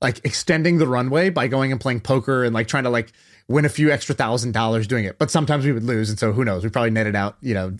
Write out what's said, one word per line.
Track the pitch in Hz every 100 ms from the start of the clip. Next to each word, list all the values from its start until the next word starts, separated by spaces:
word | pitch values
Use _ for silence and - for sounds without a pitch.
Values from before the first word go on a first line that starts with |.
like, | 123 110
extending | 139 - - 160 165 170
the | 143
runway | 123 127 147 190
by | 165 123
going | 135 135
and | 131
playing | 135 120
poker | - 131 135 131
and, | 120
like, | 113 113
trying | 139
to, | 127
like, | 120 113 _ _ _ -
win | 139
a | 147
few | - 151
extra | 143 -
thousand | 139 113 120 120
dollars | 113 113 113 107
doing | 123
it. | 98 -
But | 151
sometimes | 170 151 147
we | 139
would | 117
lose, | 117 113 110
and | 107
so | 113
who | 107
knows? | 120 92
We | 107
probably | 127 117
netted | 110 107 101
out, | 101 -
you | 131
know, | 98 92 95